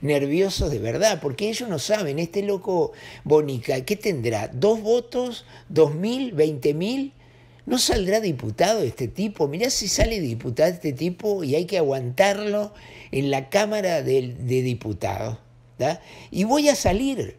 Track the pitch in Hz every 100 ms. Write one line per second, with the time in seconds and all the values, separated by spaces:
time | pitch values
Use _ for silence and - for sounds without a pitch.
0 | 143 147 139 156 196 - 190 127 107 127
1 | 214 185 147 123 202 220 247 165 - 214
2 | 170 139 170 202 202 196 190 180 151 -
3 | - - - 151 147 131 117 131 127 208
4 | - 160 117 110 107 123 196 226 208 240
5 | 240 254 247 233 - - - 160 151 151
6 | 202 247 262 165 156 151 147 147 190 262
7 | 269 - - - - - - 254 262 240
8 | 180 208 214 139 110 107 170 220 143 -
9 | 120 - 208 208 147 151 240 - 202 -
10 | 220 226 151 113 123 113 160 175 160 127
11 | 160 180 220 202 160 143 175 190 151 135
12 | 123 127 190 202 208 208 208 - - -
13 | - - 139 135 131 202 208 214 190 165
14 | 131 135 127 120 123 127 127 120 110 104
15 | 98 98 110 117 - - - - 131 165
16 | - - - - 208 277 294 285 - 185
17 | 269 254 101